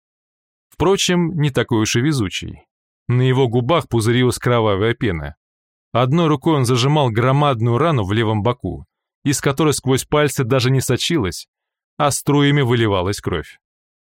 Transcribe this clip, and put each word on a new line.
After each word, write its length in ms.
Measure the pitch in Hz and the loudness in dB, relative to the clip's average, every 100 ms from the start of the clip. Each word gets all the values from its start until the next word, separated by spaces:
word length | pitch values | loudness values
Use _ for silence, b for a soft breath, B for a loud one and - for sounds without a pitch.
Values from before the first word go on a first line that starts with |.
| _ _ _ _ _ _ _ | _ _ _ _ _ _ _
Впрочем, 720 | - 156 196 - 175 170 165 | -2 0 0 0 0 0 0
не 100 | 147 | -2
такой 320 | 123 117 113 | 0 0 0
уж 140 | 107 117 | 0 0
и 40 | |
везучий. 640 | 143 139 92 - 82 - _ _ _ _ - | 0 0 -4 -6 -12 -14 _ _ _ _ -4
На 160 | 123 | 0
его 260 | 131 131 131 | 2 2 2
губах 400 | 117 120 170 - | 0 0 0 0
пузырилась 500 | 117 110 120 127 - | 0 2 2 2 0
кровавая 560 | 123 120 110 95 113 | 0 0 2 0 0
пена. 420 | 117 117 82 71 - _ _ _ _ _ | -2 -4 -4 -8 -14 _ _ _ _ _
Одной 340 | 117 127 165 160 | -2 0 2 2
рукой 300 | 151 165 151 | 0 2 2
он 80 | |
зажимал 460 | 120 127 135 151 127 | 2 0 2 2 0
громадную 680 | 110 127 139 147 120 120 120 | 0 2 2 2 0 0 2
рану 240 | 165 135 | 2 0
в 100 | 95 | 0
левом 300 | 107 110 110 | 0 0 0
боку, 440 | 107 123 92 71 - _ _ _ | -2 -2 -6 -10 -14 _ _ _
из 160 | 139 139 | -4 -2
которой 320 | 147 139 156 | -2 0 0
сквозь 320 | 131 127 135 | 0 0 -2
пальцы 380 | - 151 147 - | 0 0 0 0
даже 300 | 117 131 123 | -2 0 2
не 80 | 131 | 0
сочилась, 680 | - 123 - 170 92 - - _ _ _ _ - | 0 -2 -2 -2 -2 -6 -14 _ _ _ _ -4
а 140 | 143 | -2
струями 520 | - - 143 143 143 | -2 0 2 4 2
выливалась 580 | 120 123 110 98 92 104 | 2 2 2 0 -2 -4
кровь. 400 | - 82 - - _ _ _ _ _ | -6 -6 -8 -18 _ _ _ _ _